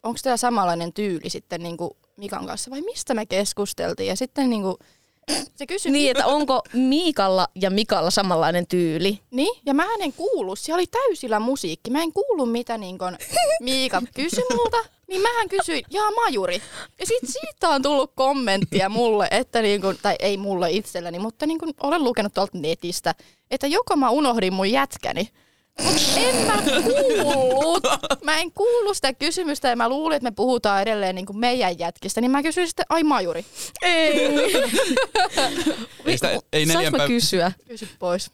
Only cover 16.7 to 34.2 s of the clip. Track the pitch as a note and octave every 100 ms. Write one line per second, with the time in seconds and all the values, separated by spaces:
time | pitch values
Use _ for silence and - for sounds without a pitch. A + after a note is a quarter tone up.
16.7 | - - _ F#4+ A#4+ B3+ C#5 D#5+ - F4
17.7 | C#4+ C#4 C#4+ D4 - C4 C#4 A#3 G3 -
18.7 | F#3+ F#3+ A3 A#3+ G#3 F#3 A3 C4 A#3 G#3+
19.7 | G3+ F#3+ F3+ G#3 F3+ G3+ G3 G3 F#3 F3
20.7 | F#3+ - F#3 F3 E3+ A3 - D4+ E4 D#4+
21.7 | - C#4+ E4+ C4 - G3+ - G3 F3+ D3
22.7 | E3 E3+ - E3+ - - _ _ C4 C#4+
23.7 | F4+ B4 E4+ B3+ C4+ C#4 A3+ F#3+ F#3+ F#3+
24.7 | F#3 - - - - G#3+ _ _ _ _
25.7 | - - D4+ D4 - B4 B4+ A4 G#4 D4
26.7 | - G#4+ C#5 C5+ G#4+ D4 C#4 B3+ C4 D#4
27.7 | F4 C4 - - - D4 D#4 E4+ - A4
28.7 | A#4+ G#4 G4 C4 B3+ D4 E4+ E4 C#4+ C4
29.7 | A#3 A#3 C#4 D#4+ D4 B3 G3 B3 A#3+ G#3
30.7 | G3 G#3 G#3 F#3+ F#3 G#3 G3+ A#3+ B3 F#3
31.7 | E3+ E3+ - F#3+ - B3 C#4 D#4 E4 E4+
32.7 | - - E4 D#4 B3+ F3+ E3 - - -
33.7 | - F4+ E4+ D#4 D4